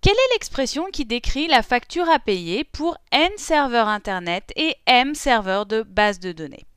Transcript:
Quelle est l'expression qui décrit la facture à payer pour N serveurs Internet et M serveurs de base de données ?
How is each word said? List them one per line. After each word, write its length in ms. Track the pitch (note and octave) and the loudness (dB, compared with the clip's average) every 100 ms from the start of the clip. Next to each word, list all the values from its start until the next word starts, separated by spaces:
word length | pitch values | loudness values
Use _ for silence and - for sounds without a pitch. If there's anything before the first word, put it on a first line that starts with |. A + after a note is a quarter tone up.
Quelle 160 | F#4 G#4 | 4 4
est 180 | C5 | 4
l'expression 520 | A#4+ - - C4 C#4 F4+ | 2 -2 -4 -4 -2 -6
qui 120 | F#4+ | -6
décrit 420 | B3 A#3+ - C4 D#4+ | -4 -4 -2 -2 2
la 160 | C4+ | 2
facture 480 | G#3+ B3 - E4 E4+ | 2 -2 -2 -4 2
à 80 | D#4 | 2
payer 460 | - F#3+ E3+ F#3+ | 2 -4 -2 -4
pour 320 | D#4 - D#4 E4 _ | -4 -4 -4 -6 _
N 180 | B3+ E4 G#4 | 0 2 -2
serveurs 500 | - D#4 C#4 A#3+ G#3+ | -2 0 2 2 0
Internet 640 | G#3 G3+ F#3+ F3 F3 - - | 0 -4 -6 -4 -6 -6 -4
et 180 | D#4 - - | -4 -2 2
M 280 | B3 C4+ | 2 2
serveurs 520 | D4+ - A#3+ F#3+ F#3+ G#3 | -2 0 0 0 -2 -2
de 160 | A3 | -4
base 360 | A3 G3 G#3 F#3+ | -4 0 0 0
de 140 | F#3 | -8
données ? 320 | E3 D3+ B2+ - | -10 -12 -14 -20